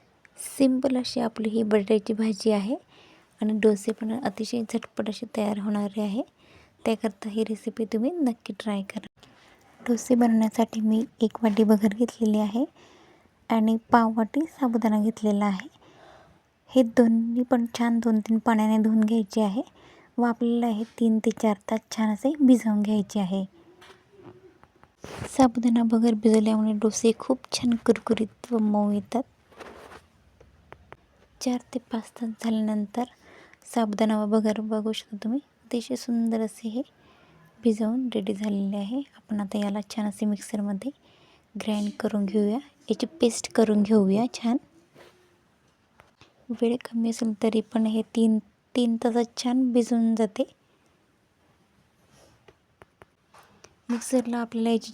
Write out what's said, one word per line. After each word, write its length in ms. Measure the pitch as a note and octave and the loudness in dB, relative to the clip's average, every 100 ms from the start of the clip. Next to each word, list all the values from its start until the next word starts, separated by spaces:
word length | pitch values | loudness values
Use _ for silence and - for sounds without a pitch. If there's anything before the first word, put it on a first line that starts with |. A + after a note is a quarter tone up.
| _ _ _ - | _ _ _ -18
सिंपल 580 | - - C4 B3+ C4+ B3+ | -10 0 2 2 0 -2
अशी 240 | B3 B3+ | -2 -4
आपली 280 | A3+ - G#3+ | -4 -4 -4
ही 140 | A3+ | -2
बटाट्याची 500 | G#3+ G#3+ G3 G#3+ - | 2 2 2 0 0
भाजी 380 | G#3+ A3 G3+ A3 | -2 -2 0 0
आहे 260 | G#3 G3 D#4 _ - - - _ - | 0 0 -6 _ -20 -20 -20 _ -6
आणि 180 | G#3+ G#3+ | -2 2
डोसे 340 | G#3+ G3+ A3+ | 2 2 -2
पण 260 | G#3+ A3 A#3 | -6 -4 -4
अतिशय 420 | G#3+ F#3+ G#3+ A#3+ | -4 -6 -6 -6
झटपट 480 | A3 A3+ - - G#3+ | -4 -6 -6 -8 -8
असे 160 | G3+ A3 - | -8 -8 -4
तयार 220 | G#3 G#3 | -4 -4
होणारे 420 | G#3 G#3 G#3 G#3+ | -4 -4 -4 -4
आहे. 220 | G#3 A3 - _ _ - - _ | -4 -4 -8 _ _ -20 -20 _
त्याकरता 440 | A#3 A3 A3 - G#3+ | -4 -2 -4 -6 -8
ही 160 | G#3+ | -4
रेसिपी 400 | A3 G#3+ A3+ G#3+ | -4 -4 -8 -6
तुम्ही 260 | A3 A3 B3+ | -4 -2 -2
नक्की 420 | F4 B3+ A3+ - G3 | 0 -2 -2 -10 -10
ट्राय 240 | A3 G3+ | -6 -6
करा. 220 | G3 A3 - _ - _ - _ _ - | -6 -12 -14 _ -20 _ -20 _ _ -10
डोसे 340 | - A#3 - | -2 -2 2
बनवण्यासाठी 680 | A#3+ A#3+ A3+ A3 - A3 A3+ | 4 4 4 2 0 -2 0
मी 240 | A3 A3 - - | 0 0 -2 -2
एक 220 | A3 - | -2 0
वाटी 220 | A3+ G#3 | 0 4
भगर 300 | G#3+ G#3+ G#3+ | 4 6 4
घेतलेली 440 | G#3+ A#3+ - A3 G#3+ | 0 -2 0 0 2
आहे 260 | G#3 A3+ D#4+ _ - - - - _ _ - | 0 -2 -4 _ -20 -20 -20 -20 _ _ -2
आणि 260 | A3+ A3 A3+ - | 2 2 0 4
पाव 200 | A#3+ A3+ A3 | 4 4 0
वाटी 240 | G#3+ C#4+ E4 | -2 -2 -4
साबुदाणा 500 | - C4 A3+ A3 G#3+ | -2 -2 0 2 2
घेतलेला 440 | G#3+ A3 G#3+ G3+ | 0 0 0 0
आहे. 240 | G#3 F#3+ C#4 _ - - - - - _ _ _ _ | 0 -2 -8 _ -20 -20 -20 -20 -20 _ _ _ _
हे 120 | C4 | 0
दोन्ही 600 | A#3 B3+ A#3 A3+ A#3 A#3+ | 2 4 4 4 0 -2
पण 220 | B3 B3 A#3 - | 0 0 0 -2
छान 200 | A#3 A#3 | 0 0
दोन 200 | A#3 A3 | 2 0
तीन 180 | G#3 A3 | 2 0
पाण्याने 400 | A#3+ A3 G#3+ A3 | 2 2 2 4
धुवून 220 | A3 A3 | 4 4
घ्यायचे 400 | G#3+ A3+ G3+ A3 | 2 2 0 0
आहे 200 | G#3 G#3+ - _ - - - - | 0 -2 -8 _ -20 -20 -10 -2
व 60 | |
आपल्याला 420 | A#3+ A3+ A#3+ A#3+ A#3 | -2 0 0 0 0
हे 180 | G#3+ A3+ - | -2 -6 0
तीन 200 | A3+ A3 | 2 2
ते 120 | A3+ | 0
चार 240 | G#3+ A3 G3+ - | 0 0 0 -4
तास 100 | A3 - - | -6 -6 -2
छान 160 | G#3+ | -2
असे 200 | G#3 C4+ D4+ | 0 -2 4
भिजवून 420 | C4 A#3+ A3 G#3 | 6 6 4 0
घ्यायचे 380 | G#3 G#3+ G3 G#3 | 2 0 0 -2
आहे. 240 | F#3 G3 F#3+ - - - - - _ G4+ F4 F#4 F#4 _ _ _ _ _ - - - | -2 -2 -6 -12 -20 -20 -20 -20 _ -20 -20 -20 -20 _ _ _ _ _ -16 -14 -4
साबुदाणा 540 | - C4 A#3 A#3+ A#3+ A3+ | 4 4 4 2 2 4
भगर 240 | A3+ A#3 | 4 4
भिजवल्यामुळे 580 | G#3+ A3 A3 G#3+ G#3+ G#3+ | 4 4 4 4 2 0
डोसे 400 | G#3 G#3+ - A3+ A3 | 0 0 2 0 0
खूप 340 | - C4 - | -2 -4 -4
छान 220 | - B3 A#3 - | -4 0 0 2
कुरकुरीत 640 | G#3+ - A3+ A3 _ - | 0 0 -2 -4 _ -4
व 60 | A3+ | -2
मऊ 320 | G#3+ G#3 G#3 | 0 0 0
येतात. 300 | G#3 G3 A#3 - _ _ - - - - - _ _ _ _ - _ - - - - _ _ _ - | -2 -4 -6 -6 _ _ -20 -20 -20 -20 -20 _ _ _ _ -20 _ -20 -20 -20 -20 _ _ _ -8
चार 180 | B3+ B3 - | -4 -4 -6
ते 40 | B3+ - | -12 -8
पाच 180 | A3+ - - | -10 -10 -10
तास 240 | A3+ G#3+ | -10 -6
झाल्यानंतर 600 | A3+ A3 G#3+ G#3+ G3+ - B3 _ - - - _ - | -4 -2 -2 -2 -4 -6 -8 _ -20 -20 -20 _ -6
साबुदाणा 480 | A#3 A3 G3+ A3 G#3+ | -2 -2 0 0 0
व 40 | G#3 | 2
भगर 300 | A3 G#3+ G#3+ | 2 2 -2
बघू 320 | G#3+ A3 G#3+ | -4 -4 -4
शकता 240 | G#3+ - G3+ | -6 -8 -8
तुम्ही, 160 | A3 C4+ - _ | -4 -4 -6 _
अतिशय 320 | - A#3+ - B3 | -6 -6 -4 -8
सुंदर 440 | - A#3 A3+ A3 | -4 -2 0 0
असे 280 | A3 - A3+ | -4 -6 -8
हे 140 | A#3 - _ _ _ _ _ _ _ | -8 -10 _ _ _ _ _ _ _
भिजवून 480 | A#3 G#3+ A3 B3 B3 | 0 2 0 -2 -2
रेडी 200 | A3 G3 | -4 -4
झालेले 420 | G3 G#3+ G3 G3 G3+ | -4 -2 -2 -2 -4
आहे. 260 | G3+ C4 C#4 - | -4 -6 -8 -14
आपण 240 | - G#3 | -8 -6
आता 180 | G3 G#3 | -4 -4
याला 220 | G3+ G#3 - | -4 -4 -6
छान 180 | - G#3 | -6 -4
असे 180 | G3+ G#3 | -2 -2
मिक्सरमध्ये 640 | G3+ - G#3 G3+ G3 C4 - _ _ _ _ _ | -2 -6 -6 -4 -4 -6 -12 _ _ _ _ _
ग्राइंड 360 | G3+ G#3+ G#3 G#3 - | -8 -4 -2 -4 -4
करून 240 | G#3+ G#3 | -4 -2
घेऊया, 340 | G3 G#3+ G#3 B3 - _ - | 0 0 0 -2 -6 _ -6
याची 160 | G#3 A3 - | -4 -4 0
पेस्ट 320 | A#3+ - - | 0 0 -4
करून 300 | - A3 G#3 | 2 4 4
घेऊया 420 | G3+ A3 F#3+ G3+ A#3+ | 4 4 4 2 0
छान. 220 | - A#3 C4 _ _ _ - - _ _ _ _ _ _ _ _ _ - _ - _ - | -4 -2 -2 _ _ _ -20 -20 _ _ _ _ _ _ _ _ _ -20 _ -20 _ -10
वेळ 240 | A3+ A#3 B3 | -2 0 -2
कमी 260 | - A#3 A3+ | -6 -4 -2
असेल 220 | A3+ A3+ G#3+ | -2 -4 -2
तरी 180 | A3 A3 - | 0 0 -2
पण 140 | A3+ A3 | -2 0
हे 160 | A3 G#3+ A3+ | -2 -2 2
तीन, 220 | A3+ A3 - _ _ | 4 2 -2 _ _
तीन 220 | B3+ A#3+ A3+ | 0 0 0
तासात 320 | A#3 A#3 A#3 - | 0 0 -2 -2
छान 260 | B3 B3+ B3+ | -2 0 2
भिजून 420 | A#3+ A3+ A#3 A3+ | 2 2 2 2
जाते. 280 | A3+ G#3+ - - _ _ _ _ _ _ _ _ _ _ _ _ _ _ _ _ _ - _ _ - _ _ - _ - _ _ - - _ - _ - | 2 0 -2 -6 _ _ _ _ _ _ _ _ _ _ _ _ _ _ _ _ _ -20 _ _ -20 _ _ -20 _ -20 _ _ -20 -20 _ -20 _ -6
मिक्सरला 500 | A#3 - B3+ A#3 A#3+ | -6 0 -2 0 -4
आपल्याला 320 | A#3 A3+ A3+ | -4 -2 0
याची 220 | A3+ - | 0 -2